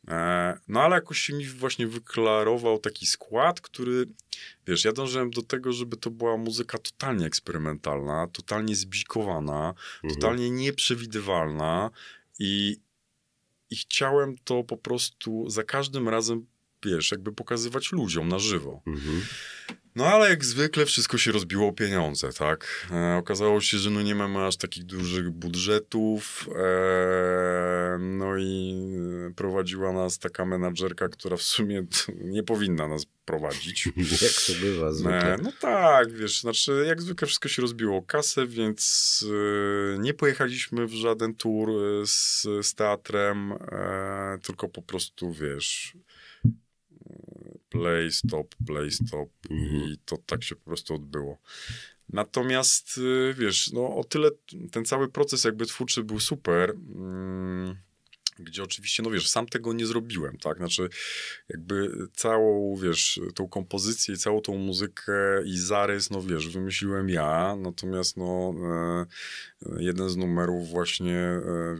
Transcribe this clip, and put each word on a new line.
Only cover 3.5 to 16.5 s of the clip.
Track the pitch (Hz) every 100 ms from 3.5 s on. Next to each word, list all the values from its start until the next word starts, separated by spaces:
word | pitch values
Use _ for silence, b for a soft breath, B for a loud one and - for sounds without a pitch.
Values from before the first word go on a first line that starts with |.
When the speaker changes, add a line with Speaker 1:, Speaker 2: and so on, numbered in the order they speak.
| 175
Speaker 1:
który, | - - 123 123 120 - _ B B B -
wiesz, | 82 110
ja |
dążyłem | 117 135 131 123
do | 117
tego, | 117 131 127
żeby | 120 120 117
to | 120
była | 113 117 113
muzyka | 113 113 113 -
totalnie | - _ 139 110 80
eksperymentalna, | - - 78 78 76 80 71 71 76 87
totalnie | - - 107 110 101
zbikowana, | 95 92 - 113 104 82 73 73 80 90 B B
Speaker 2:
Mhm. | 78 73
Speaker 1:
totalnie | 110 123 120
nieprzewidywalna | 127 135 139 - 120 117 107 98 87 80 76 78 85 110 B B B B -
i, | 101 101 101 104 _ _ _ _ _ _ _ _ _
i | 113
chciałem | - - 135 143 139 123
to | - 123
po | 120 120
prostu | - 123 - _ 113 110 117
za | 107
każdym | 107 135 139 135 117
razem, | 113 113 117 117